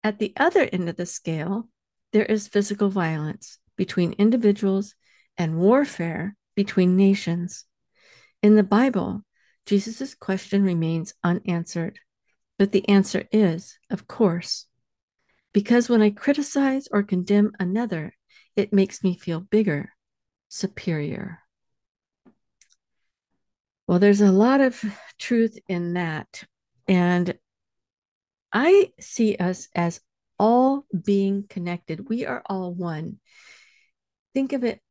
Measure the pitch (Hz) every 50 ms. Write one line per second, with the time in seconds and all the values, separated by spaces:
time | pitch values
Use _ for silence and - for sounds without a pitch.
0 | - 214 208 - 220 - - - 277 339 - 403 - - - 180 180 170 165 -
1 | 175 175 - - _ - 160 160 151 175 196 220 233 _ _ _ _ _ _ _
2 | _ _ - 214 214 - 220 214 208 - - 208 202 202 202 202 208 196 190 196
3 | 175 160 160 156 151 151 - - - - - _ _ _ _ - 180 - - -
4 | 175 165 - - 202 220 226 247 226 208 202 208 - 196 190 196 202 202 _ _
5 | _ _ _ _ _ _ _ - 175 160 160 160 175 196 240 277 294 277 - -
6 | 170 170 160 - 160 196 202 _ _ _ _ - 202 202 - - 180 180 180 185
7 | 196 196 196 202 - 170 170 175 175 180 - - - _ _ _ _ _ _ _
8 | _ _ _ _ _ _ _ _ - 208 214 214 208 202 208 214 254 269 247 185
9 | - - - 208 - _ _ _ _ _ _ _ _ - 208 202 196 226 226 -
10 | 269 269 - _ - - 190 190 - - - 196 196 190 175 165 165 160 165 165
11 | 165 - - _ - 175 175 - _ - 175 170 170 - - 170 165 - - -
12 | _ _ _ _ _ _ _ _ _ _ _ _ 196 202 - 196 - - 202 196
13 | 190 - - 185 - _ - 214 214 180 160 170 - - - _ _ _ - 180
14 | - _ - - 226 190 165 175 - - - - - _ _ _ _ _ _ _
15 | _ _ _ _ _ _ _ _ _ _ _ 208 202 - 233 240 240 240 240 226
16 | 214 208 208 208 - - 285 294 285 - - 277 277 269 262 269 277 - - 208
17 | 202 202 190 180 180 - 202 208 208 208 208 - 185 180 190 220 240 220 196 160
18 | 151 - _ _ _ _ _ _ _ _ _ - 196 - - 196 190 190 - -
19 | - 190 175 - - - 170 160 185 _ - 214 220 196 151 143 - - _ _
20 | _ _ _ _ _ _ _ _ _ _ - - - 196 _ - - - 165 151
21 | 147 151 - - - - 165 - _ _ _ _ _ _ _ _ _ _ _ _
22 | _ _ _ _ _ _ _ _ _ _ _ _ _ _ _ _ _ _ _ _
23 | _ _ _ _ _ _ _ _ _ _ _ _ _ _ _ _ _ - 175 180
24 | 196 202 202 202 208 196 185 190 214 247 269 277 269 262 247 - - 214 196 -
25 | - - - _ - - 247 233 226 220 220 - _ _ 190 175 175 175 175 180
26 | 175 165 156 151 - _ - - - _ _ _ _ _ _ _ _ - 190 180
27 | 175 175 175 175 180 180 - _ _ _ _ _ _ _ _ _ _ _ _ _
28 | _ _ _ _ _ _ _ _ _ _ - 214 262 330 381 403 392 - _ _
29 | - - - - 226 214 - - 180 180 185 - - _ _ 175 175 170 165 -
30 | _ _ _ _ _ _ _ _ 202 220 233 247 254 262 277 277 - _ - 175
31 | - - 202 196 196 196 196 202 202 _ - 190 175 175 175 170 _ _ 160 160
32 | 202 - 226 240 - - - - - - 196 190 185 180 175 175 180 170 160 151
33 | 160 170 208 - _ _ _ - - - - _ _ _ _ _ _ _ _ _
34 | _ _ _ _ _ _ _ 269 269 262 - 269 240 226 - _ _ _